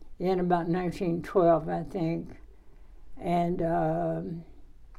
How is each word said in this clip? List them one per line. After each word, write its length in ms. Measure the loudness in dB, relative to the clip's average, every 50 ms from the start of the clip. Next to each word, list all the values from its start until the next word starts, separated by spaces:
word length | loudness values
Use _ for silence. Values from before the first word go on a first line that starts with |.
| -14 -14 -8 -4
in 220 | 0 0 2 2
about 280 | 2 2 2 2 2 2
nineteen 540 | 0 0 0 -2 -2 -2 0 0 0 -2
twelve, 460 | -2 0 4 6 6 8 6 6 4 0
I 160 | -4 -4 -4
think. 520 | -4 -4 -2 -2 0 -2 -2 -6 -8 -14 -16 -18 -20 -20 -20 -20 -20 -20 -20 -20 -20 -20 -18 -14 -12 -12 -6
And, 420 | -2 0 2 2 2 0 0 0
um, 840 | 0 0 2 2 2 2 0 0 0 -2 -2 -4 -4 -6 -8 -10 -10 -14 -18 -20 -20 -20 -20 -20 -20 -20 -18